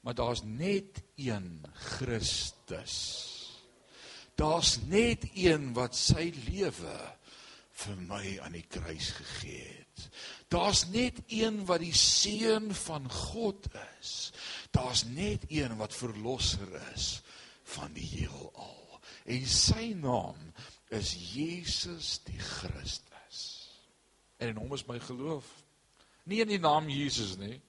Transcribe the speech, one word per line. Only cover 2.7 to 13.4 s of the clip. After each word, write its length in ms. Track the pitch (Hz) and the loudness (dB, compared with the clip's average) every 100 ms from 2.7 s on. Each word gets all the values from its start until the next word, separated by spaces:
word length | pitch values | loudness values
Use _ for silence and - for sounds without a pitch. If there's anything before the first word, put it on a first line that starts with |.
| - - - - - - - - - - - - - - - - - | -8 -6 -6 -4 -6 -8 -10 -14 -16 -20 -20 -20 -20 -18 -18 -6 2
Daar's 420 | 151 165 143 - 135 | 4 6 6 4 4
net 380 | 190 233 233 - | 6 6 4 -2
een 400 | 196 180 156 135 | 6 6 8 4
wat 220 | 120 123 - | 0 0 2
sy 380 | - - 170 151 110 | 4 6 4 -4 -4
lewe 680 | 185 180 - 85 - - - - - - - - | 0 0 0 -8 -8 -10 -14 -20 -20 -20 -20 -20
vir 240 | - 101 98 | -10 -6 -6
my 440 | 87 101 98 98 | -6 -6 -6 -6
aan 120 | 73 | -8
die 140 | 85 - | -10 -8
kruis 440 | 90 82 80 - | -8 -6 -4 -4
gegee 640 | - 73 - - 69 - - | -4 -8 -10 -10 -10 -12 -16
het. 320 | - - - - - - - | -18 -16 -14 -14 -14 -14 0
Daar's 400 | 170 190 190 170 | 4 6 4 4
net 340 | 214 247 - - | 2 2 0 -4
een 380 | 220 220 214 190 | 2 2 2 2
wat 140 | 175 | 2
die 140 | 170 | 4
Seun 800 | - - - 202 214 226 220 214 | 6 6 6 4 4 4 4 2
van 380 | 185 - 156 127 | -4 -4 -4 -4
God 560 | - - 220 | -4 -4 -2